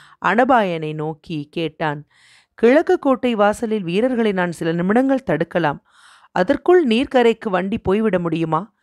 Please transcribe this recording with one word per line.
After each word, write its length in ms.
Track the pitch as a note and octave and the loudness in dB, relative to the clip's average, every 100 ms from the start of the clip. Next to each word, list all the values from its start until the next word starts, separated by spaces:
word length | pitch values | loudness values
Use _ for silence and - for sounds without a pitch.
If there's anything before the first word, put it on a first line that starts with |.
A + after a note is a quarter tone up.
| - - | -20 -6
அனபாயனை 720 | - G#3 B3+ B3+ G3 E3 D#3 | -2 2 2 2 2 -4 -6
நோக்கி 460 | D#3 D3+ D#3 - D#3 D3 | -6 -8 -10 -10 -10 -8
கேட்டான், 500 | - D#3+ D#3 D#3 D3 - _ _ _ _ - | -6 -6 -4 -6 -6 -12 _ _ _ _ 0
"கிழக்கு 400 | A#3 C#4+ F4 F4+ | 2 4 2 0
கோட்டை 340 | C#4 B3+ B3+ A3 | 0 0 0 0
வாசலில் 480 | G#3 G#3 A3+ G#3+ | 0 0 -4 -4
வீரர்களை 480 | E3+ F3+ B3+ A#3+ A3 | -2 -2 0 0 -2
நான் 200 | F#3+ F3 | 0 -4
சில 200 | E3 E3 | -4 -4
நிமிடங்கள் 560 | E3+ F3+ A3+ C4+ C4+ - | -2 0 2 2 0 -2
தடுக்கலாம். 540 | D3+ E3+ F3+ D#3 D3+ _ _ - _ _ - | -2 -2 -2 -2 -4 _ _ -20 _ _ -2
அதற்குள் 460 | F#3 C#4+ - F4+ C#4 | 0 0 4 4 4
நீர்க்கரைக்கு 640 | A3 C#4 C4 A#3 A3 A3 | 0 2 2 2 2 -2
வண்டி 280 | F#3 F#3+ A3 | -4 -2 -4
போய்விட 400 | - G3+ A3 F#3 | -2 0 0 0
முடியுமா? 420 | E3+ D#3+ E3 D#3 G#3 _ | -2 -4 -2 -2 -4 _